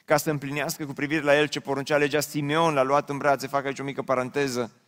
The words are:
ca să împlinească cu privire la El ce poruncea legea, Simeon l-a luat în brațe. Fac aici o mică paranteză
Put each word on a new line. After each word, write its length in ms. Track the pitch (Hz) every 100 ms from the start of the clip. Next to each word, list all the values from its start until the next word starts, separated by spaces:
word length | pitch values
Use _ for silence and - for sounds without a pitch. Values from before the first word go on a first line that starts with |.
| -
ca 120 | 151
să 120 | 160
împlinească 560 | 147 135 143 139 - 147
cu 80 |
privire 280 | 139 143 160
la 160 | 143 143
El 100 | 147
ce 120 | 147
poruncea 380 | 143 139 135 147
legea, 220 | 147 147
Simeon 540 | 139 151 143 156 165
l-a 100 | 143
luat 260 | 131 143 143
în 80 | 143
brațe. 300 | 143 135 131
Fac 180 | 139 135
aici 140 | 135
o 40 |
mică 180 | 139 135
paranteză 680 | 131 127 127 143 139 123 113 -